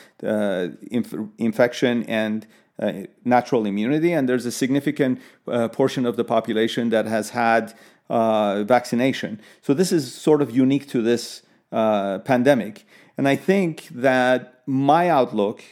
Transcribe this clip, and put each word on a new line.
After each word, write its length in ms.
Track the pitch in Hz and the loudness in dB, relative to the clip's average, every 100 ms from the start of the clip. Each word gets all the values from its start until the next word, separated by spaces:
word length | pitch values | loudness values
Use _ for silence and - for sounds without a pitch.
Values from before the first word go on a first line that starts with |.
| - _ | -20 _
uh, 460 | - 107 104 92 90 - - | -4 -2 -2 -2 -4 -8 -6
inf-, 240 | 120 110 - 107 - | -6 -4 -8 -10 -4
infection 680 | 113 107 120 - 127 120 | -4 2 2 2 0 0
and, 440 | 107 110 107 107 107 _ _ _ | -2 -2 -2 -4 -8 _ _ _
uh, 240 | 107 90 98 _ | -6 -6 -12 _
natural 440 | 123 123 120 127 107 | 2 2 2 0 0
immunity, 440 | 98 110 147 170 | -2 -2 0 0
and 160 | 170 131 | 0 0
there's 200 | 127 120 | 0 -2
a 40 | |
significant, 680 | 120 135 139 143 143 135 127 - _ - | -4 -2 0 -2 -2 -2 -2 -8 _ -6
uh, 200 | 120 113 | -4 -4
portion 360 | - 135 139 | 0 0 0
of 120 | 123 113 | -2 -2
the 80 | |
population 680 | 113 113 113 107 113 123 117 | 0 0 0 -2 0 -2 0
that 160 | 110 107 | 0 0
has 240 | 110 107 | -2 -4
had, 460 | 120 117 113 110 - - _ _ | -2 2 2 0 -12 -20 _ _
uh, 540 | 120 113 110 104 101 | 0 2 2 0 -2
vaccination. 760 | 104 123 - 120 131 123 82 110 - _ | 2 2 2 -2 0 -2 -6 -12 -16 _
So 140 | - 143 | -4 0
this 160 | 180 | 2
is 200 | 175 127 | 0 -2
sort 300 | - - 151 | -4 2 2
of 80 | 143 | 2
unique 400 | 120 131 139 139 | 2 2 2 -2
to 140 | 131 | -2
this, 400 | 110 117 - - _ _ _ | 0 0 -2 -16 _ _ _
uh, 460 | 113 110 107 98 95 | -2 0 0 0 -4
pandemic. 640 | - 123 123 135 101 107 _ - - - | 0 2 4 2 0 -10 _ -20 -18 -4
And 80 | 139 | 0
I 80 | 139 | 0
think 520 | - 196 180 156 - | 0 0 0 -4 -14
that 760 | 123 131 127 127 127 - _ - | -2 2 4 4 2 -2 _ -4
my 440 | 135 139 156 175 | -2 2 4 4
outlook 520 | 151 123 107 101 - - | 2 2 0 -2 -2 -14